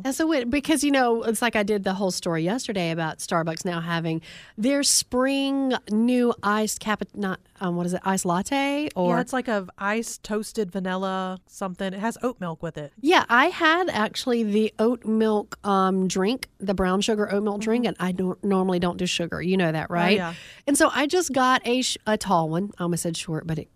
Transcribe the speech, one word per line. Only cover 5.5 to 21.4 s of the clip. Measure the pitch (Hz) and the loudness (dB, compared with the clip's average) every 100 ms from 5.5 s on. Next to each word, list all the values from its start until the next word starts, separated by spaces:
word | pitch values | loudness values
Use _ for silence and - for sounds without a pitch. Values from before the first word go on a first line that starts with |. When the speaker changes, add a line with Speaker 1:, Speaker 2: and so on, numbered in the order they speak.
| 277 269 226 - | 0 0 -2 0
Speaker 1:
new | 208 240 247 240 - | 0 2 4 2 0
iced | 202 214 214 - | 0 0 0 -4
capu-, | 220 208 214 | -4 -4 -6
not, | - 196 185 _ _ | -6 -6 -6 _ _
um, | 185 175 | -4 -2
what | 175 | -2
is | |
it, | 185 190 | -2 -2
iced | 190 | 0
latte? | - 175 - 277 277 285 302 - | 0 -2 0 -2 0 -2 -4 0
Or | 180 226 | 2 2
Speaker 2:
Yeah, | |
it's | 247 | 0
like | 262 247 | -4 -2
a | 208 185 - | -4 -4 -6
iced | 196 220 226 - | -4 -2 -4 -10
toasted | - 214 214 - 196 | -6 -6 -4 -4 -4
vanilla | 196 185 185 190 190 185 185 - | -4 -4 -2 -2 -2 -4 -8 -14
something. | - 196 175 190 | -8 -8 -4 -6
It | 196 | -4
has | 220 226 | -4 -2
oat | 247 - | -4 -4
milk | 180 160 | -8 -8
with | 165 156 | -8 -8
it. | 147 - | -12 -2
Speaker 1:
Yeah, | 269 349 - | 4 4 6
I | 240 311 | 4 4
had | - 320 330 359 | 4 2 4 2
actually | 208 214 - - 240 | 0 -2 -2 0 0
the | 220 208 220 - | 2 2 2 2
oat | 220 247 208 | 2 2 0
milk, | 220 220 208 202 - 202 | 2 4 2 -2 -6 0
um, | 196 190 190 185 | 4 4 2 2
drink, | 190 190 254 - - | 2 0 0 -6 -6
the | 202 | -4
brown | 190 185 185 | 0 2 2
sugar | 208 214 208 | 2 0 0
oat | 202 | 0
milk | 208 202 | -2 -2
drink, | 220 233 | 0 0
Speaker 2:
Mm-hmm. | 226 - | 0 -2
Speaker 1:
and | 180 | -2
I | |
don't, | 180 185 180 | -2 -2 -2
normally | 208 190 190 180 | 0 2 2 2
don't | 175 180 | 0 -2
do | 180 | -2
sugar. | - 170 160 | -2 -4 -4
You | 160 190 | 0 2
know | 170 | 2
that, | 156 - | 0 -2
Speaker 2:
Oh, | |
Speaker 1:
right? | 170 175 208 | 0 2 2
Speaker 2:
yeah. | 170 170 - - - | 0 -8 -16 -10 -2
Speaker 1:
And | 294 | 2
so | 311 240 | 4 2
I | 294 | 0
just | 359 320 | 0 0
got | 262 | 2